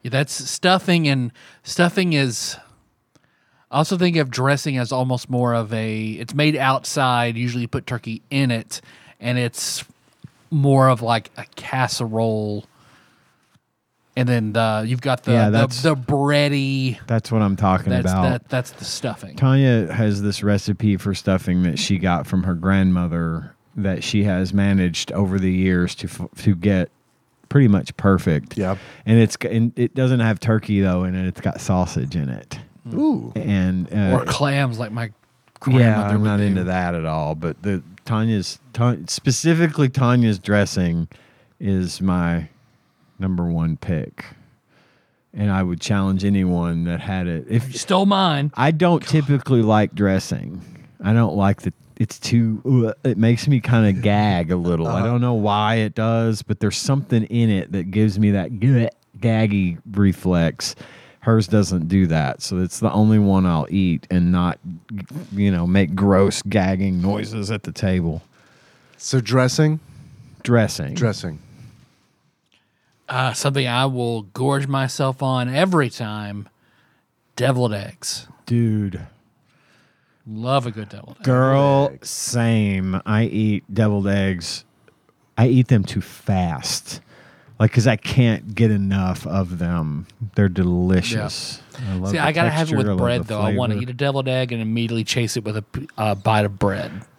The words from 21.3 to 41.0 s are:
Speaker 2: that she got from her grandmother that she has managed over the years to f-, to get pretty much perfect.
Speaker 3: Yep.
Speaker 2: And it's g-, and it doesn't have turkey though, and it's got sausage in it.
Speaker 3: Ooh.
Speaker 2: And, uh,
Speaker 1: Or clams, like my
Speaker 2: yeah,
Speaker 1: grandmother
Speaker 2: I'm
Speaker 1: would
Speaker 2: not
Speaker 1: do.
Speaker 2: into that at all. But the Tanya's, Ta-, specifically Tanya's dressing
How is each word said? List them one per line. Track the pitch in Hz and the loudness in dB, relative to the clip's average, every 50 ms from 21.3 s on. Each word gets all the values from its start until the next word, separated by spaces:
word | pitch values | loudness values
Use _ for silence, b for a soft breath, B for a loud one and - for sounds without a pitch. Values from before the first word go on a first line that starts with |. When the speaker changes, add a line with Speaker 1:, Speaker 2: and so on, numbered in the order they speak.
| 95 90 - 92 90 90 90 | 0 0 0 0 0 2 2
Speaker 2:
that | 87 76 - | 0 0 -2
she | - - 101 | -2 -2 -2
got | 90 87 92 87 80 71 | 0 0 0 0 -2 -2
from | - - 95 87 | -2 -2 -2 0
her | 92 87 | -2 -4
grandmother | 82 85 95 98 98 95 92 90 90 87 85 82 85 85 82 82 82 73 - _ _ _ _ _ | -2 0 0 2 2 2 2 2 0 0 -2 -2 -4 -4 -4 -4 -6 -8 -12 _ _ _ _ _
that | - 98 98 92 - - | -4 -4 -4 -4 -4 -6
she | - - 104 101 | -2 0 0 2
has | 101 92 90 92 87 92 | 2 0 0 -2 0 0
managed | 101 98 101 98 98 90 87 82 - - - - | 0 2 2 2 2 2 0 -2 -4 -8 -6 -2
over | 92 101 92 95 98 | -2 0 0 0 0
the | 92 92 | 0 0
years | 92 92 95 95 92 90 90 87 - | 0 2 2 2 2 2 0 -2 -4
to | - - | -8 -10
f-, | 87 - - 90 - _ - - | -12 -10 -10 -12 -14 _ -2 0
to | 110 98 | 0 0
get | 82 87 104 98 92 87 - _ _ _ _ _ _ _ _ _ _ _ _ | 2 2 0 2 2 -2 -4 _ _ _ _ _ _ _ _ _ _ _ _
pretty | - 143 135 | 4 4 6
much | 110 101 92 - - - | 6 4 2 0 -4 -8
perfect. | - - 98 98 87 - 92 80 71 67 - - | 0 2 2 2 4 2 0 0 0 -2 -6 -6
Speaker 3:
Yep. | 110 95 92 98 95 B B B B B | -4 -4 -4 -4 -6 B B B B B
Speaker 2:
And | 107 113 | 4 6
it's | 117 113 101 - | 6 6 4 2
g-, | - - | -6 -6
and | - 107 113 117 117 - - | -2 0 0 0 0 0 -2
it | 120 113 _ | -2 -2 _
doesn't | 135 131 127 127 120 | 0 0 2 2 2
have | 113 113 107 - | 2 0 0 0
turkey | - 117 110 110 - - 104 98 | 0 0 0 0 0 0 0 2
though, | 98 92 90 90 92 | 2 2 2 0 -2
and | 90 92 | -2 -2
it's | 92 92 92 87 - | -4 -4 -4 -6 -4
got | - 87 - - | -6 -6 -6 -4
sausage | - - 95 90 90 87 - 78 62 69 78 | -4 -2 0 0 0 -2 -2 -6 -6 -4 -4
in | 82 71 65 | -4 -4 -4
it. | 60 50 - _ - - - _ _ _ _ 117 - | -8 -10 -14 _ -18 -18 -18 _ _ _ _ -8 -4
Speaker 3:
Ooh. | 208 302 311 262 - - - - | -2 0 0 0 -2 -6 -10 -10
Speaker 2:
And, | - - - 101 95 92 92 92 92 87 - | -6 -4 -2 0 0 0 0 0 -2 -4 -2
uh, | - 107 101 92 90 - | -2 0 2 2 2 0
Speaker 1:
Or | - | 0
clams, | - - - 143 143 139 139 139 127 113 | -2 -2 -2 0 0 0 0 0 -2 -2
like | 110 120 107 | -6 -8 -8
my | 107 117 117 | -6 -8 -8
Speaker 2:
yeah, | 110 104 _ _ _ _ _ _ _ _ _ | -8 -10 _ _ _ _ _ _ _ _ _
Speaker 1:
grandmother | - 135 127 127 120 113 107 104 101 101 104 | 0 2 4 6 6 6 6 4 2 2 2
Speaker 2:
I'm | 104 | 2
Speaker 1:
would | 104 | 2
Speaker 2:
not | 107 104 | 2 2
Speaker 1:
do. | 101 104 | 2 2
Speaker 2:
into | 101 95 92 90 | 2 2 0 0
that | 90 92 92 90 87 87 | 0 -2 0 0 -2 -2
at | 82 80 | -2 -4
all. | 80 78 78 76 76 78 | -4 -4 -2 -4 -4 -6
But | 78 85 82 76 _ - | -4 -4 -6 -6 _ -4
the | 101 98 90 - - - - _ | -4 -4 -4 -6 -12 -20 -20 _
Tanya's, | - 117 110 110 113 110 101 90 - - - _ _ - | -4 -2 0 0 0 0 -2 -2 -6 -10 -16 _ _ -4
Ta-, | - 117 123 117 73 80 | 0 0 0 0 -2 -6
specifically | - - - _ 135 123 - - 165 165 160 170 160 151 - 143 127 | -10 -10 -2 _ -2 -2 2 2 2 2 4 2 0 2 0 0 0
Tanya's | - 135 127 120 123 123 117 113 104 | 2 2 2 4 4 4 4 2 2
dressing | 92 - - 104 104 101 87 - 98 90 85 85 85 | 0 0 2 2 2 2 2 0 -2 0 0 0 -2